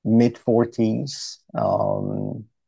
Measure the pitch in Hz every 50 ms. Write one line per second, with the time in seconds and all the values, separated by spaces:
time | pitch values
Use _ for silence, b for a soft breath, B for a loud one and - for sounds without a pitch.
0 | - 104 110 117 117 120 117 - - - 113 117 120 117 - - 113 110 110 120
1 | 143 139 - - - - - - _ _ - - 110 98 98 - - 50 50 50
2 | - - - - 50 50 - 117 110 _ _ _ _